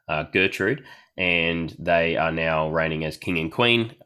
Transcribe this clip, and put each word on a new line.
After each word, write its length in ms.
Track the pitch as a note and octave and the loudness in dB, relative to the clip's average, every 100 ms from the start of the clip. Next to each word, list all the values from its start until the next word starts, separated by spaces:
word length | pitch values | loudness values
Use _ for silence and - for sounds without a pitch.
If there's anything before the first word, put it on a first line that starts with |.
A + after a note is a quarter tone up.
| - | -6
uh, 140 | D#2 D#2 | -4 0
Gertrude, 500 | G2 F#2+ - G2 C#3+ - - _ - | 2 2 0 -2 -2 -8 -20 _ -4
and 560 | F2+ F2 E2+ E2+ E2 - | 0 2 0 -2 -4 -6
they 380 | E2 E2+ E2+ E2 | 0 2 2 0
are 160 | E2 | 0
now 380 | D#2+ E2 D#2+ D#2 | 0 0 0 0
reigning 340 | D#2+ D#2+ D#2+ | 0 0 -2
as 140 | D#2 - | -6 -6
king 200 | - E2+ | -4 -4
and 140 | D#2+ | -2
queen. 400 | - A#2+ A#2 A#2 - | 2 4 4 0 -8